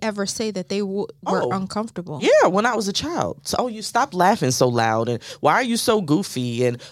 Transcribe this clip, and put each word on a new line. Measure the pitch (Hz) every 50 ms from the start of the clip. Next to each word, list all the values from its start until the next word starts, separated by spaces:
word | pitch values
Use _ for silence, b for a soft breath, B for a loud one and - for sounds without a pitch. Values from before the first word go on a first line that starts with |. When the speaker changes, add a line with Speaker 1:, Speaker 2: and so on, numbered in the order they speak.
Speaker 1:
ever | 220 220 208 208 196
say | 190 - - 220 214
that | 196 185 175 -
they | 196 202
w-, | 208 190 190 208 - - - _
were | - 247 196 180 -
Speaker 2:
Oh. | 123
Speaker 1:
uncomfortable? | 190 190 190 190 - 208 214 226 - 180 175 175 151 143
Speaker 2:
Yeah, | 214 392 571 622 480 -
when | 185 202 226
I | 247 226
was | 233 196
a | 196
child. | 202 - - 311 349 269 107 87 - - -
So, | - - -
"Oh, | 240
you | 247 214 220
stop | 202 - - 233 269 285
laughing | 180 180 175 190 226 - 151 127
so | 123 - 135 127
loud," | 120 117 113 113 110 113 117 123
and, | 120 - B B B B
"Why | - 147 170
are | 226
you | 269 233 233 220
so | - 240 220 220
goofy?" | 180 139 147 196 190 - - 127 123 120 117 117 123
and, | 123 120 120 B B